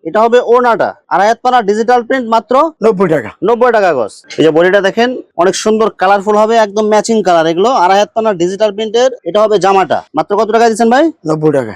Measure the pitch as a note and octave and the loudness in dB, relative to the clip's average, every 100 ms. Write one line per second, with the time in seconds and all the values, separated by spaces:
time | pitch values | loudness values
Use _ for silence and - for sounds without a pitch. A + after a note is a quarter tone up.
0 | D#3+ D#3+ A3+ B3 A3 A#3+ B3 A3 A#2 - | -2 0 2 2 2 2 2 0 -2 -6
1 | _ E3 G#3 A3+ B3 B3 G3 G#3+ A#3 B3 | _ 0 0 0 0 0 0 -2 0 0
2 | A#3+ C4 A3+ A3+ A3+ C4 D#4+ - G#3+ F#3+ | 0 -6 -2 -2 0 0 0 0 -2 0
3 | F#3+ D#3 A2+ - F#3 A#3 B3 A3 F#3+ C#3 | 0 -2 -4 -6 -2 0 2 2 0 0
4 | G2+ - _ - D#3 D3+ F3+ G3+ F#3+ F#3+ | -4 -8 _ 0 2 4 2 2 0 -2
5 | B3 B3+ - - F3+ F3+ G#3+ A3 G#3+ - | -2 -4 -12 -2 -2 0 -2 0 -2 -2
6 | F#3 G3+ G3 G#3 G#3+ A#3 G#3+ G3+ G#3+ G#3+ | 0 0 0 0 2 2 0 -2 0 0
7 | G#3 A3 F#3 E3+ D#3+ E3 G#3+ B3+ F3+ G3 | 0 -2 2 2 0 0 0 2 2 2
8 | G#3 A3+ A3 F#3 F3 G3 G#3+ G3 A3 A#3 | 0 -2 -4 -2 -4 -2 -4 -2 -4 0
9 | C4 B3 E3 G3+ G#3+ G#3 F#3 G3 E3 G2+ | -2 -4 -4 0 0 2 2 2 0 -4
10 | - D#3+ D#3 G3+ A3 A3+ A#3 A3 A#3 B3+ | -4 -6 -4 -2 0 2 0 0 0 2
11 | D#4+ - D#3 D#3 D3+ C#3 A2+ | 0 -4 -6 -2 0 0 -4